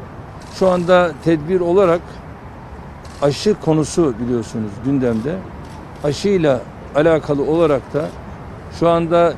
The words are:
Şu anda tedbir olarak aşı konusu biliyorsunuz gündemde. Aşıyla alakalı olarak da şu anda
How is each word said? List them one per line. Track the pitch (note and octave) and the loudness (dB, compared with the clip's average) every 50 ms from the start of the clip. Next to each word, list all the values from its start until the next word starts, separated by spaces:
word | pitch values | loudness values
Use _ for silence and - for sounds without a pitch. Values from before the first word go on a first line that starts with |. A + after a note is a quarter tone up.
| - - - - - - - - - - - - | -16 -16 -14 -16 -16 -16 -16 -16 -16 -10 -2 2
Şu | F#3+ F#3 | 2 2
anda | F3+ F3+ F3 E3+ F3+ F3+ F3+ E3+ D3 C3 - | 4 2 4 4 6 6 4 2 0 -2 0
tedbir | D#3+ E3 D3+ D3 D#3+ F#3+ F3+ | 2 2 2 2 0 0 0
olarak | F3 E3+ F3 G3+ G3+ E3+ E3 F3+ - - - - - - - - - - - - - - - - - - - - - - - - | 2 4 4 6 6 6 4 2 0 -6 -16 -16 -16 -16 -16 -16 -16 -18 -18 -16 -18 -16 -16 -16 -16 -16 -16 -16 -16 -16 -6 0
aşı | C#3+ D3 C3+ - - G#3+ G#3 - | 0 0 0 2 2 0 0 2
konusu | - D#3+ D#3 D#3 D3 - - F3+ E3+ C#3 A2+ G#2 B2 | 2 2 2 2 2 0 2 2 2 2 2 -2 -2
biliyorsunuz | A#2+ B2 A#2+ G#2+ - - A2+ G#2+ G#2 G2 G#2 A2+ | -2 -2 -2 -2 -4 -6 -6 -6 -6 -6 -6 -2
gündemde. | C3+ C#3+ C3+ B2+ A#2+ A2+ A2 A2+ D3 F3+ F#3+ F3+ - - - - - - - - - - - - | 0 0 2 2 2 0 0 -2 -4 -6 -6 -8 -12 -14 -14 -14 -14 -14 -16 -16 -16 -10 -4 -2
Aşıyla | D3 C#3 - - G3+ G3+ F#3 D#3 D3 C3 A#2 G2+ - - - - - - | -2 -2 0 0 2 2 4 4 4 2 2 0 -8 -14 -16 -10 -2 2
alakalı | C#3 D#3 E3 D#3+ D3 - - D3 C#3+ C3 | 4 4 4 4 4 2 0 0 0 2
olarak | C3 D#3 E3+ E3+ D3+ C#3+ B2 - - - | 2 2 4 4 4 4 2 -2 -2 -4
da | C#3+ D#3+ F3 - - - - - - - - - - - - - - | -4 -4 -6 -8 -12 -14 -14 -14 -14 -14 -16 -16 -16 -16 -12 -4 0
şu | D#3+ E3+ | 2 4
anda | E3+ E3+ E3+ D#3+ E3+ E3+ E3+ E3 D3 | 4 2 2 2 4 4 4 4 2